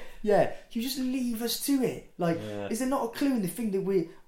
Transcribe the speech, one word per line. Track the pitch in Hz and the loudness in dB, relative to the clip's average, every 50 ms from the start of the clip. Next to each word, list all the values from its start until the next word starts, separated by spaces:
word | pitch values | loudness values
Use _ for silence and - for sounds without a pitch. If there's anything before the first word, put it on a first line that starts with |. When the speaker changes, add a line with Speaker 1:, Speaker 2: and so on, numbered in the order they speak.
| - - - - - | -2 -8 -10 -4 2
Speaker 1:
Yeah. | 208 208 180 143 - - - - - | 4 4 6 4 4 0 -8 -10 -8
You | - 226 226 | -4 -4 -4
just | 269 262 285 | -4 -4 -4
leave | 254 254 254 269 247 240 233 220 | -4 -2 -2 -2 -2 -2 -2 -2
us | 240 233 - - | -2 -2 -4 -2
to | - - 277 269 247 | 0 2 2 2 2
it. | 175 127 120 - - - - | 0 -2 -4 -10 -12 -6 -2
Like, | 180 170 165 104 107 | 0 0 0 0 -2
Speaker 2:
Yeah. | 107 104 104 101 101 | -6 -6 -4 -4 -2
Speaker 1:
is | 226 220 | -2 -2
there | 262 254 | 0 0
not | 277 277 240 | 0 0 -2
a | 226 | -2
clue | - - 294 277 262 | -2 0 2 2 2
in | 240 | 2
the | 196 175 | 0 -2
thing | - - 233 214 | -2 -2 -2 0
that | 190 196 | 0 0
we're, | 190 185 196 185 165 165 - - - | 2 4 4 2 2 0 -4 -16 -20